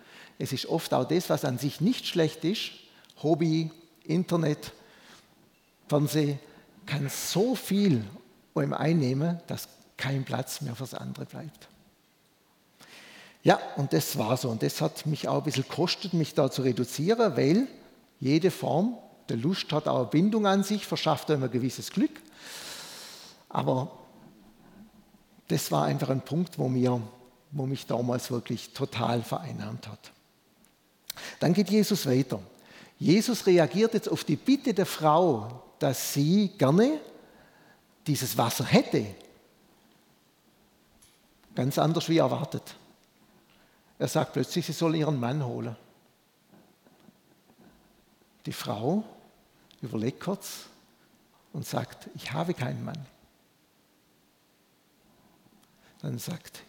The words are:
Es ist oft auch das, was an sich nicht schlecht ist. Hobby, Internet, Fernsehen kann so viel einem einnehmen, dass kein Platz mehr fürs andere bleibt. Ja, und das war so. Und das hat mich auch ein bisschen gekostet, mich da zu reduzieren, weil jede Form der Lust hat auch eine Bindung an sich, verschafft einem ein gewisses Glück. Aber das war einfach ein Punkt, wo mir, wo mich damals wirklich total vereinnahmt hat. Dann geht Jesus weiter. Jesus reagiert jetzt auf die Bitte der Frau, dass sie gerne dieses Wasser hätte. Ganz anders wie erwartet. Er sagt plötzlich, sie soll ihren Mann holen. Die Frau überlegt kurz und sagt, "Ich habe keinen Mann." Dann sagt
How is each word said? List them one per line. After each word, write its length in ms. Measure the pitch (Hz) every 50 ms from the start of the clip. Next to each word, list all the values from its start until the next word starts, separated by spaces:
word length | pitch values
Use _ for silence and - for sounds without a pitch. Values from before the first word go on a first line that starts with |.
| - - - - - - - -
Es 140 | 147 - 139
ist 140 | - -
oft 260 | - 143 165 - - 143
auch 120 | 131 127
das, 260 | - 156 180 - -
was 140 | 160 147 -
an 140 | 139 123 120
sich 220 | 139 143 - -
nicht 260 | 151 220 247 - -
schlecht 380 | - - 170 160 151 - - -
ist. 280 | 165 214 - - - - - - - - - - - - - -
Hobby, 480 | 151 165 147 170 160 156 160 160 156 - - - - _ _ -
Internet, 680 | - 156 180 175 - 175 170 160 151 151 - - - - - - - - - - - - - - _ _ _ _ _ _ _ _ _ _ _ _ -
Fernsehen 500 | 151 143 151 139 143 156 147 143 143 139 - - - - - _ - - -
kann 220 | - 143 147 143 135
so 460 | - - - - - 170 214 254 254
viel 500 | - - - 190 202 202 196 139 113 104 101 - - - - _ _ _ _ -
einem 180 | 160 139 143 143
einnehmen, 680 | - 135 156 170 165 135 123 131 139 156 170 175 165 -
dass 220 | - - - - - - - - _ _
kein 280 | - - 135 139 135 131
Platz 360 | - 123 123 131 - - -
mehr 140 | 147 131 117
fürs 200 | 120 135 120 -
andere 320 | - - 131 131 - 135
bleibt. 440 | - - 127 - 147 - - - - - - _ _ _ _ _ _ _ _ _ _ _ _ _ _ _ _ _ _ _ _ - - - - - - - - - - - _ -
Ja, 160 | 151 196 - - - -
und 160 | - 139 - 160
das 260 | 156 - - - 135
war 180 | 110 110 131
so. 140 | 127 - 123
Und 120 | 113 110 143
das 180 | 143 - -
hat 260 | 151 160 - - -
mich 220 | 151 151 - - -
auch 100 | 139 143
ein 60 | 139
bisschen 200 | 151 - 131 135
gekostet, 480 | - - - 170 175 - - - 180 -
mich 220 | 170 151 - -
da 160 | 156 143 127
zu 120 | - - 131
reduzieren, 760 | 131 120 120 123 - - - 151 190 233 233 233 196 131
weil 320 | 135 131 139 170 226 269 - - - - - - _ _ _ _ -
jede 320 | 135 127 147 160 170 180
Form 480 | - - 131 131 131 160 202 247 233 - - - - - _ -
der 100 | 135 113
Lust 340 | 117 165 190 - - - 151
hat 160 | 135 127 147
auch 100 | 127 131
eine 80 | 123
Bindung 400 | - - 151 185 214 220 220 208
an 160 | 196 190 202 190
sich, 240 | 196 208 202 -
verschafft 440 | - 165 - - 160 151 - - -
einem 140 | 156 135 131
ein 60 | 123
gewisses 400 | 113 123 127 127 - - 110 -
Glück. 300 | - 185 269 - - - - - - - - - - - - - - - - - - - - - - - - - - - - -
Aber 440 | - - - 143 135 127 127 - - - - - - - - - - - - - - _ - - - - - - _ - - _ _ - _ _ _ _ - -
das 240 | 170 151 - - 165
war 140 | 147 151
einfach 240 | 151 139 143 139 131
ein 100 | 135 131
Punkt, 380 | - - 139 165 180 - - -
wo 100 | 143 127
mir, 320 | 127 127 123 123 123 120 113 107 - - - - _ _ _ - 147
wo 140 | 143 131
mich 200 | 135 139 - -
damals 440 | - - 117 123 123 123 127 - -
wirklich 420 | 120 120 - - 123 104 - - -
total 500 | - 135 - - 113 120 120 120 120 113
vereinnahmt 640 | - - - 175 131 117 113 104 107 117 123 - 107
hat. 240 | 104 - - - - _ _ _ _ _ _ _ _ _ _ _ _ _ _ _ _ _ _ - - - - - - -
Dann 160 | 147 147 175
geht 160 | 202 196 185
Jesus 360 | 202 214 202 - 214 - -
weiter. 340 | 143 127 131 131 - 117 98 92 - - - - - - - - - _ -
Jesus 480 | - 120 170 220 - - 226 - -
reagiert 480 | 196 180 175 156 139 - 196 226 220 -
jetzt 140 | 196 - -
auf 160 | 165 - -
die 120 | - 151
Bitte 380 | - - - 277 269 - 254 196
der 120 | 202 175
Frau, 760 | - - - 156 151 151 170 185 170 131 110 104 117 123 127 - - - -
dass 340 | 151 139 123 - - - -
sie 360 | 143 143 156 185 208 208 185 - -
gerne 420 | 131 131 151 190 233 277 311 294 - - - - - - - - - - _ - - - - _ _ _ _ _ -
dieses 300 | 151 143 - 131 110 -
Wasser 280 | 127 120 110 - - 127
hätte. 420 | - 147 240 - - - 143 107 101 92 - - - - - _ _ _ _ _ _ _ _ _ _ _ _ _ _ _ _ _ _ _ _ _ _ _ _ _ _ _ _ _ _ _ _ _ _ _ _ _ _ _ _ _ - -
Ganz 240 | - 127 139 - 165
anders 300 | 151 151 165 165 - 160
wie 100 | 165 160
erwartet. 560 | 143 127 123 123 - - - - - - - - - - - _ _ _ _ _ _ _ _ _ _ _ _ _ _ _ _ _ _ _ _ -
Er 80 | 147 135
sagt 240 | - 156 131 - -
plötzlich, 320 | 139 127 - - 180 156
sie 80 | - 151
soll 240 | - 165 160 156
ihren 240 | 160 151 156 151 131
Mann 240 | 120 120 135 151 139
holen. 320 | 120 120 120 113 123 113 - - _ _ _ _ _ _ _ _ _ _ _ _ _ _ - _ _ _ _ _ _ _ _ _ - - _ _ _ _ _ _ _ _ _ - - _ _ _ _ _ _ _ _ _ _ _ _ _ _ -
Die 60 | 143 131
Frau 520 | - - 139 110 104 113 143 180 214 214 - - - - - _ _ _ _ _ _ _ _ _ - -
überlegt 380 | 117 117 113 104 127 - -
kurz 440 | - 180 202 - - - - - - - - _ _ _ _ _ _ _ _ _ _ _ _ _ _ _ -
und 140 | 147 123
sagt, 420 | - - 127 120 - - - - - -
"Ich 180 | 160 - - 131
habe 220 | 156 170 180 170
keinen 280 | - 127 123 139 117 120
Mann." 240 | 123 - 147 135 - _ _ _ _ _ _ _ _ _ _ _ _ _ _ _ _ _ _ _ _ _ _ _ _ _ _ _ _ _ _ _ _ _ _ _ _ _ _ _ _ _ _ _ _ _ _ _ _ _ _ _ _ _ _ _ - _ _
Dann 180 | - 147 123 117
sagt 440 | - - 175 160 - - - - -